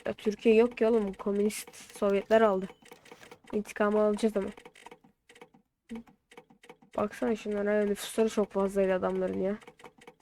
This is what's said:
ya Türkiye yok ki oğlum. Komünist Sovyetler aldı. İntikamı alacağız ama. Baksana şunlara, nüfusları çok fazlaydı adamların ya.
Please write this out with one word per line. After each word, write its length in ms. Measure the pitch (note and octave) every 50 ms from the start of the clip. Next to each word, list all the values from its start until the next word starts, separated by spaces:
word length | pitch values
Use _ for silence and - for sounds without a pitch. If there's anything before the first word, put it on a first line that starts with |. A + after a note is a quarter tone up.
| -
ya 80 | - G#3+
Türkiye 420 | - - A3 G3+ - - A#3 A3
yok 220 | A3 A#3 A#3+ A#3
ki 100 | - A3+
oğlum. 260 | A3 A#3+ A3+ G#3 G3 F#3+
Komünist 840 | - - G#3 G3 G3+ G3+ G#3+ - - - - - - - - -
Sovyetler 440 | - G#3+ G3+ G3+ G3 G3 - A3 A3
aldı. 260 | A3+ G#3+ F#3+ F#3+ F#3+ F#3 - _ - - - - _ - - - - - - - _ - -
İntikamı 480 | G#3+ G#3 - - - G#3+ G#3 G#3+ G#3+
alacağız 360 | G#3+ G#3+ G#3 G#3 - A3 G#3
ama. 120 | G#3 F#3+ G#3 - - - - _ - - - - _ _ - _ _ _ _ - - - _ _ - _ _ _ _ _ - A#3 A3+ - - - _ _ _ - - - _ - _ _ - - _ _ _ -
Baksana 380 | - G#3 G#3 - - B3+ A#3+ A3+
şunlara, 500 | G#3 - G#3+ G#3 G3+ G3+ G3+ G#3 G#3 G#3
nüfusları 440 | G3+ G3+ - - - - - A3+ A3
çok 220 | - - G3+ -
fazlaydı 420 | - G3 G3 G3 G3 G3 G3 F#3+ F#3+
adamların 480 | F#3 F#3+ F#3 F#3+ F#3+ F#3 F#3 F#3+ G3
ya. 160 | F#3 F#3+ G#3 G#3+ - - - _ - - _ _ - - - _